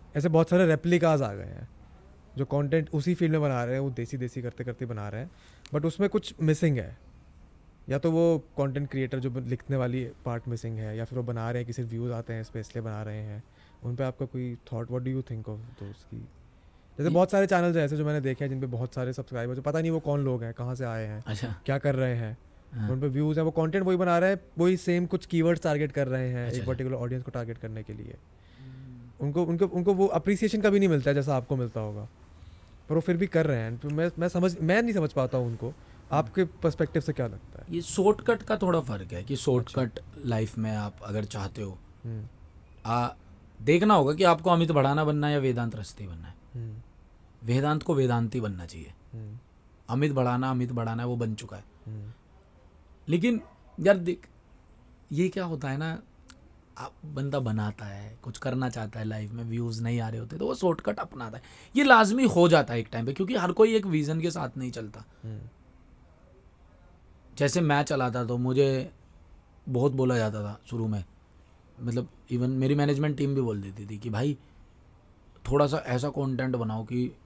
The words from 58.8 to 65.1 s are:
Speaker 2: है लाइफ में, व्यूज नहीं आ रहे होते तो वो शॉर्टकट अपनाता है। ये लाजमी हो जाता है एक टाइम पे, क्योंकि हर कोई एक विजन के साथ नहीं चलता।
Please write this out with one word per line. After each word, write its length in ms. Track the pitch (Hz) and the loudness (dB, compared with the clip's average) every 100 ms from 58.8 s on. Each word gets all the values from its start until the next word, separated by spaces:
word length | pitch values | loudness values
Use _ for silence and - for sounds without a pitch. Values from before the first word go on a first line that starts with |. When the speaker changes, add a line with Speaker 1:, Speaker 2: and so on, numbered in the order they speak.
| 110 110 | -8 -6
Speaker 2:
है 60 | |
लाइफ 260 | 110 107 104 | -6 -6 -8
में, 140 | 117 | -8
व्यूज 380 | 117 117 117 113 | -6 -4 -4 -4
नहीं 180 | 117 120 | -2 -2
आ 80 | 113 | -2
रहे 120 | 113 | -6
होते 160 | 113 156 | -8 -4
तो 100 | 233 | -4
वो 80 | |
शॉर्टकट 440 | 254 185 160 - 208 | 0 0 0 -2 -4
अपनाता 380 | - 135 113 117 | -6 -10 -12 -12
है। 60 | - - - 254 | -18 -20 -2 4
ये 80 | |
लाजमी 400 | 277 240 208 240 | 8 8 8 6
हो 240 | 254 175 170 | 4 8 8
जाता 260 | 160 120 | 8 6
है 60 | 120 | -2
एक 80 | 107 | -4
टाइम 140 | 113 117 | -4 -4
पे, 60 | |
क्योंकि 240 | 139 190 247 | -2 0 0
हर 160 | 180 | 2
कोई 220 | 180 220 | 6 6
एक 120 | 220 190 | 6 2
विजन 340 | 156 147 160 | 0 0 -2
के 100 | 170 | -2
साथ 180 | 170 139 131 | -4 -6 -6
नहीं 140 | 127 | -8
चलता। 340 | 117 107 107 104 | -8 -10 -12 -18